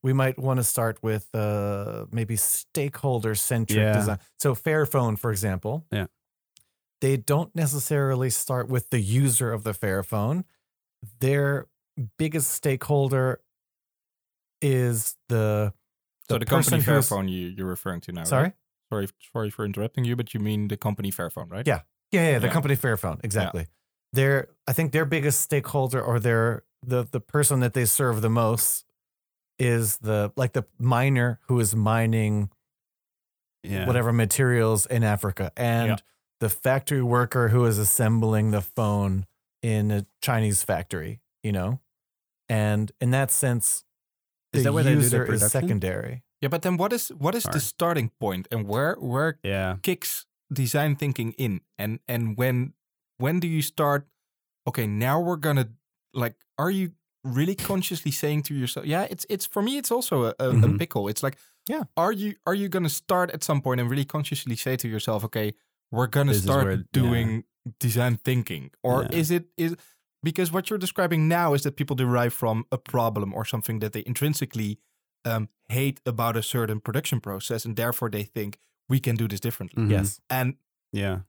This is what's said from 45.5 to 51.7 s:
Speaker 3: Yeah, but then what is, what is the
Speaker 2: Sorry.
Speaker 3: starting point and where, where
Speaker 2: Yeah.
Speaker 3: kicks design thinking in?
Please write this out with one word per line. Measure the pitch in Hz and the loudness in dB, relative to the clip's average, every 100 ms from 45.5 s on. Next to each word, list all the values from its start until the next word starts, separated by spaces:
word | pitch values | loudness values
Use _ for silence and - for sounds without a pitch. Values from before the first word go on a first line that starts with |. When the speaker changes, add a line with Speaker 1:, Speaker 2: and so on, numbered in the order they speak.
| 135 175 107 92 92 117 123 _ _ | 2 0 0 0 -4 -6 -10 _ _
Speaker 3:
Yeah, | 139 | -4
but | 165 | -2
then | 185 180 | 0 0
what | 196 | 0
is, | 240 - | -2 -4
what | 156 143 226 | -2 -2 -2
is | |
the | - | -2
Speaker 2:
Sorry. | 156 | -2
Speaker 3:
starting | 117 - 170 165 113 _ | -2 -2 0 0 -2 _
point | 107 92 92 | -4 -2 -4
and | 113 101 | -4 -2
where, | 107 147 190 | 0 0 -2
where | 131 127 160 151 | -4 0 0 -2
Speaker 2:
Yeah. | 101 98 95 92 | -4 -2 -2 -2
Speaker 3:
kicks | - 175 - - - _ _ | -2 -2 -4 -8 -12 _ _
design | 139 127 143 151 143 | -2 0 2 0 0
thinking | 147 131 113 | -2 -2 -6
in? | - 127 92 _ | -4 -2 -2 _